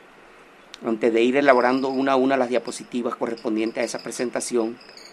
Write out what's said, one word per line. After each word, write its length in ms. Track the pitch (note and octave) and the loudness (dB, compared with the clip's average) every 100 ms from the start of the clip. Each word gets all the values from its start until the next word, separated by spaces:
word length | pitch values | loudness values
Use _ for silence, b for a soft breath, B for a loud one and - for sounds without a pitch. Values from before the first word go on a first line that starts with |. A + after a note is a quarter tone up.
| - - - - - - - - | -20 -20 -20 -20 -20 -20 -20 -8
antes 280 | A#2+ A2 A#2+ | -4 0 2
de 100 | A2+ | 4
ir 140 | B2 C3+ | 4 4
elaborando 520 | C#3+ B2 B2 C3 C3+ | 6 6 4 2 0
una 240 | C3 C#3 | 0 2
a 40 | C3+ | 2
una 200 | C3 C3 | 2 2
las 120 | A#2+ | 0
diapositivas 680 | A#2+ B2 - G#2+ B2 A#2 - | -2 -4 -10 -8 -6 -4 -4
correspondientes 680 | A#2 A#2 A#2 A2 A2+ C3 | -6 -4 -4 -2 -2 -4
a 20 | |
esa 180 | A#2 B2 | -6 -6
presentación, 760 | A#2+ A2+ A#2+ B2 - A#2+ A2+ A#2+ - - - | -8 -6 -6 -6 -2 -2 -2 -6 -18 -20 -20